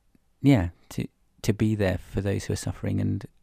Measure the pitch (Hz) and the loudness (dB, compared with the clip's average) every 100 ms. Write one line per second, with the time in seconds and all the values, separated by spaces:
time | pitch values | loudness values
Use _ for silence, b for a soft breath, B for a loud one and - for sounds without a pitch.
0 | _ _ _ _ 135 131 85 - _ - | _ _ _ _ 4 4 2 -6 _ -10
1 | - _ _ _ - 104 110 107 95 92 | -10 _ _ _ -2 2 2 2 0 -2
2 | - 104 101 98 - 98 104 - 104 101 | -4 -4 -2 -4 -4 -4 -4 -6 -4 -2
3 | 101 101 - _ | -2 -4 -8 _